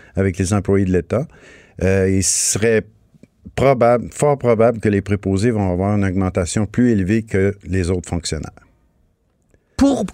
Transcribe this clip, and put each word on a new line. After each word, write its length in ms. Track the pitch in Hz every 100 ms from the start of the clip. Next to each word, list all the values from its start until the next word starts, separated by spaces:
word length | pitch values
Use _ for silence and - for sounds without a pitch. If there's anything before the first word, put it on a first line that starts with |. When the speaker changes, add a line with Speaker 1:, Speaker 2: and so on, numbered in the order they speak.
| - -
Speaker 1:
avec 240 | 98 90
les 140 | 92
employés 320 | 104 92 98 95
de 60 |
l'État, 360 | 90 - 107 165 - - - _ -
euh, 260 | 92 95 95
il 120 | 95
serait 580 | 92 - - - 113 110 - _ _ _ _ _ -
probable, 540 | - 123 117 120 120 -
fort 280 | - 147 139
probable 400 | 123 110 117 117
que 100 | 110
les 120 | 98
préposés 500 | 95 101 98 95 120
vont 200 | 107 95
avoir 240 | 90 98 104
une 80 |
augmentation 600 | 98 92 92 92 90 110 101
plus 240 | - 123
élevée 320 | 107 90 113
que 340 | 110 98 98 -
les 280 | - 95 87
autres 180 | 90 -
fonctionnaires. 400 | 82 - 78 - - _ _ _ _ _ _ _ _ _ _ _ -
Speaker 2:
Pour 300 | 277 262 196